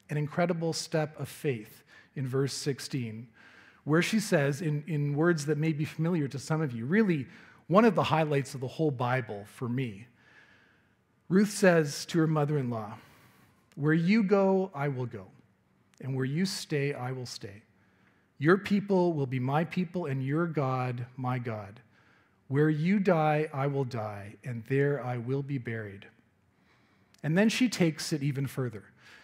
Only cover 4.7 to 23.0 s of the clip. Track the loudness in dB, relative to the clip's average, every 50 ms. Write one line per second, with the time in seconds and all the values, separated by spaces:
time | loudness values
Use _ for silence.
4.7 | -2 -2 -4 -2 -2 -2 0 0 0 2 2 2 2 2 0 -2 0 0 0 0
5.7 | 0 -2 -4 -4 -4 -2 -2 0 0 0 0 -2 -4 -6 -4 -2 -2 0 -2 -2
6.7 | -4 -6 -4 0 2 4 4 4 2 0 -2 -6 -12 -20 -20 -20 -20 -12 _ 4
7.7 | 6 8 8 8 6 4 2 2 4 2 4 4 2 0 0 -2 -6 -8 -8 -6
8.7 | -4 0 0 0 0 0 0 0 0 -2 -2 -4 -8 -12 -12 -14 -10 -6 -4 -4
9.7 | -2 -2 -4 -4 -8 -12 -16 -20 _ _ _ _ -20 -20 -20 _ _ _ _ _
10.7 | _ _ _ _ _ _ _ _ _ _ _ 2 4 4 4 2 2 4 4 6
11.7 | 6 6 4 0 -2 -8 -6 -2 2 2 2 4 2 2 2 0 0 -2 -2 -2
12.7 | -4 -4 -4 -6 -10 -14 -18 -20 -20 -20 _ _ _ _ _ _ _ _ _ _
13.7 | -8 -2 2 2 2 4 4 4 4 4 4 4 4 4 4 4 4 2 0 -2
14.7 | -4 -4 -4 -2 -2 -4 -6 -6 -8 -10 -14 -16 -20 -20 _ _ _ _ _ _
15.7 | _ _ _ _ _ -12 -8 -6 -4 -2 -2 -2 -2 0 -2 -2 -2 -6 -6 -4
16.7 | -2 -2 0 -2 -4 -4 -6 -8 -8 -8 -10 -10 -12 -12 -14 -14 -16 -16 -20 _
17.7 | _ _ _ _ _ _ _ _ _ _ _ _ _ 0 4 4 4 4 4 2
18.7 | 0 0 2 2 2 2 2 2 2 0 -2 -2 -2 -2 -2 0 0 0 0 0
19.7 | -2 -4 -4 -4 -4 -6 -4 -4 -4 -4 -2 -2 0 0 0 -2 -2 -2 -2 0
20.7 | 0 -2 -2 -4 -4 -6 -8 -10 -10 -6 -4 -4 -4 -4 -4 -6 -8 -8 -10 -12
21.7 | -16 -20 -20 _ _ _ _ _ _ _ _ _ _ _ _ -2 2 2 4 4
22.7 | 2 2 2 2 2 4